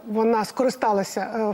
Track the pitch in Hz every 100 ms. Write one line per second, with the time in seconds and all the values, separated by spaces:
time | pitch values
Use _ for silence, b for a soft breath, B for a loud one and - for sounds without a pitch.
0 | 233 214 226 226 196 - 254 - 220 202
1 | 190 208 185 226 214